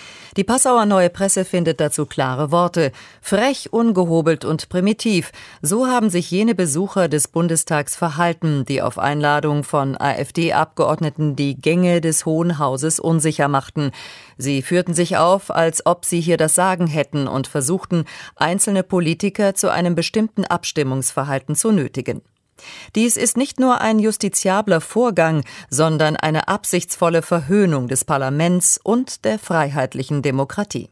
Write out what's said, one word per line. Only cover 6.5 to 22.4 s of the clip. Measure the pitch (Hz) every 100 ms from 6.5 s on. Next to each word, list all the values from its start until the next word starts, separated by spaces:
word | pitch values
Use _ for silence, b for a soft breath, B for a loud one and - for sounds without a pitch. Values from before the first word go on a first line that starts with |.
Besucher | 190 175 143 196 - 170
des | 151 -
Bundestags | 165 170 160 - 156 143 -
verhalten, | 170 143 175 165 165 143
die | 131 135
auf | - -
Einladung | 139 147 147 147 151 147
von | 143 151 139 135
A-F-D-Abgeordneten | 143 - 135 - 165 - 156 - 160 156 156 147 151
die | 139 143 131
Gänge | - 170 180 175
des | 160 160 -
Hohen | 156 170 151
Hauses | 143 131 151 160
unsicher | - 165 156 151 143
machten. | 143 - - 143 - B B B B
Sie | 131 139
führten | 131 175 180
sich | 165 175 185
auf, | 170 190 -
als | - 165 160
ob | - 175
sie | - 170
hier | 165 160
das | 156
Sagen | - 185 185 175
hätten | 151 143 147 135
und | 131 131
versuchten, | 147 131 185 - 170 147 B B B
einzelne | 151 190 - 196
Politiker | 185 185 160 165 208 190 202 196
zu | 196
einem | - 175 170
bestimmten | 165 220 220 -
Abstimmungsverhalten | - 175 - - 135 131 127 - 139 135 - 151
zu | 226
nötigen.“ | 208 131 - 123 113 - _